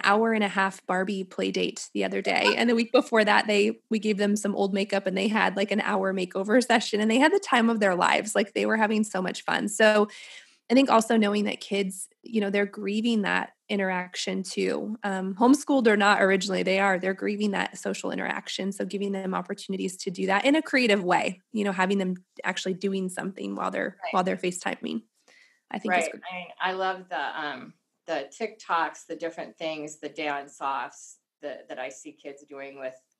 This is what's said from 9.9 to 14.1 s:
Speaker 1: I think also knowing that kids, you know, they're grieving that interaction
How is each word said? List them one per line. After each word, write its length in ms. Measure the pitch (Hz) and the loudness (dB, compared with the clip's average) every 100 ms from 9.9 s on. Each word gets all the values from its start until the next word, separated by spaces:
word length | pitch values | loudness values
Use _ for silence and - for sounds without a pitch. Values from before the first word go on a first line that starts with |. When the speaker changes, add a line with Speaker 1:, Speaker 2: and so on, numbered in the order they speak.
| 214 208 - - - - _ - | 6 2 -2 -18 -20 -20 _ 2
Speaker 1:
I 40 | |
think 160 | 247 269 | 4 6
also 260 | 226 220 226 | 4 6 4
knowing 280 | 208 208 | 4 2
that 160 | 208 - | -2 -4
kids, 480 | - 196 190 - - _ | -4 -2 -2 -6 -16 _
you 180 | - 226 | -4 -2
know, 100 | 202 | 0
they're 160 | 202 202 | 0 0
grieving 560 | 214 196 214 233 226 | -2 -4 -2 2 2
that 300 | 185 185 - _ - | 2 0 -2 _ -6
interaction 720 | 202 190 185 180 | -2 0 -2 -6